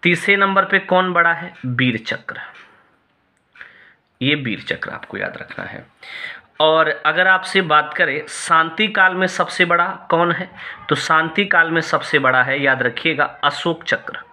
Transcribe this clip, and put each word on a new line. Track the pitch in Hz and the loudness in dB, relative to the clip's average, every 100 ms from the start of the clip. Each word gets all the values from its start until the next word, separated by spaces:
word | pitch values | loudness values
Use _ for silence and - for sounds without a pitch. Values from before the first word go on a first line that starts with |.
तीसरे | 185 170 - 196 | 2 0 0 2
नंबर | 196 190 190 | 2 2 0
पे | 196 | -2
कौन | - 185 185 | 2 0 2
बड़ा | 175 170 | 2 2
है, | 165 175 - 127 | 0 -6 -10 -6
वीर | 123 127 110 | 0 0 0
चक्र, | - 110 - - - - - _ _ _ _ _ _ _ _ _ - - - _ _ _ | -6 -8 -8 -14 -16 -20 -20 _ _ _ _ _ _ _ _ _ -20 -20 -20 _ _ _
ये | 127 151 | -2 0
वीर | 127 101 | -2 -6
चक्र | - - - | -6 -6 -6
आपको | - - 98 | -10 -12 -8
याद | 50 - | -8 -8
रखना | - - - | -14 -12 -12
है। | - - _ - - - - _ _ | -12 -18 _ -20 -14 -14 -14 _ _
और | 156 160 156 - 156 | 2 4 2 2 -2
अगर | 156 185 | 2 4
आपसे | 185 - 196 | 2 2 -2
बात | 175 151 147 | 4 2 2
करें | - 170 143 151 | 0 0 0 -8
शांति | - - 165 160 160 214 | -12 2 2 2 0 -2
काल | 208 185 185 | 4 2 2
में | 185 | -2
सबसे | - 170 - 175 | 0 -4 0 2
बड़ा | 170 175 185 - | 2 0 -4 -2
कौन | 165 170 | 2 2
है, | 170 185 - - - - | 0 -6 -12 -16 -16 -4
तो | 147 | -4
शांति | - 160 160 165 202 | 2 2 2 -2 2
काल | 180 165 | 4 4
में | 165 | 2
सबसे | 160 151 - 151 | 0 -2 0 2
बड़ा | 135 131 | 4 2
है, | 127 139 | 2 2
याद | 139 127 | 2 2
रखिएगा | 123 120 165 147 139 | 0 0 -2 0 -2
अशोक | - 147 - - 165 | 0 -2 0 -4 -4
चक्र। | - - - - - | -2 -4 -4 -16 -16